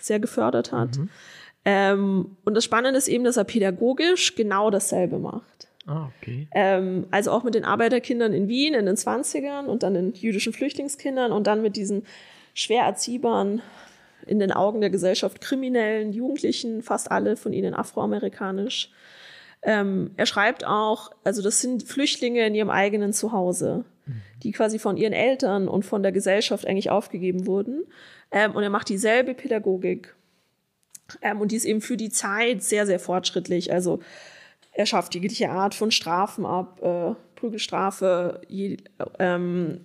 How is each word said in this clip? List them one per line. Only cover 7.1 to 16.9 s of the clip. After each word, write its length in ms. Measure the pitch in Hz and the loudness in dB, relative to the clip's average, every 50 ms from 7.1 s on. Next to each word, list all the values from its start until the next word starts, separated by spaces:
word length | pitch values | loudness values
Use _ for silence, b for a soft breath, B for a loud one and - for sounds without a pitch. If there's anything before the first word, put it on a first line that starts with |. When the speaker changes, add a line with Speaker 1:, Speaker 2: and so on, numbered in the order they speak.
Speaker 1:
also 200 | - 196 - - | 0 0 2 2
auch 120 | - 233 | 2 0
mit 120 | 240 240 220 | 2 0 0
den 100 | 220 - | 0 0
Arbeiterkindern 680 | - 202 220 233 226 254 240 - - 254 233 233 214 196 | 0 2 2 2 2 2 2 0 0 0 2 2 2 2
in 140 | 170 202 196 | 2 0 0
Wien 260 | 233 262 285 311 302 | 2 2 2 2 2
in 100 | 233 208 | 2 2
den 100 | 185 196 220 | 2 0 0
Zwanzigern 680 | - - 220 240 302 - - 294 269 285 285 277 277 | -2 -2 -2 -2 -2 -4 -4 -4 -4 -6 -6 -6 -4
und 160 | 262 - 254 | -4 -2 -2
dann 120 | - 180 196 | 0 0 0
den 180 | 180 185 185 | 0 0 -2
jüdischen 400 | 240 - - 226 196 202 - 233 | -4 -4 -2 -2 -2 -2 -2 -4
Flüchtlingskindern 800 | 220 - 262 285 - - 277 285 - - - 285 262 262 247 233 | -4 -2 -4 -4 -4 -4 -6 -6 -6 -6 -6 -4 -2 0 0 0
und 140 | 202 208 202 | 0 2 2
dann 160 | 202 214 214 | 2 2 2
mit 140 | 226 214 202 | 2 0 -2
diesen 260 | 214 196 196 208 196 B B B B B B B B B B | -2 -4 -2 -2 -4 B B B B B B B B B B
schwer 300 | - - - - 220 247 | -8 -6 -2 0 2 2
erziehbaren, 800 | - - 196 - - 233 240 254 285 233 220 196 196 202 202 233 B B B B B B B B B B B B - | 2 2 0 -2 -4 -6 -4 -2 0 0 0 2 0 0 -2 -2 B B B B B B B B B B B B -4
in 120 | - 202 214 | 0 0 2
den 120 | 196 190 | 2 2
Augen 280 | - - 185 208 214 220 | 2 2 2 2 2 2
der 80 | 208 196 | 0 2
Gesellschaft 500 | 190 196 170 185 165 - - - - - | 2 2 2 2 2 2 0 -4 -4 -8
kriminellen 720 | - - 277 262 262 254 247 233 220 214 220 220 214 214 | -6 -4 -2 -2 0 0 2 2 2 2 0 0 -2 -2
Jugendlichen, 720 | 196 226 247 269 277 294 - 220 - - - 233 226 214 | -2 -2 -2 -2 -2 0 0 0 0 -2 -4 -4 -6 -4
fast 280 | - - | -4 -2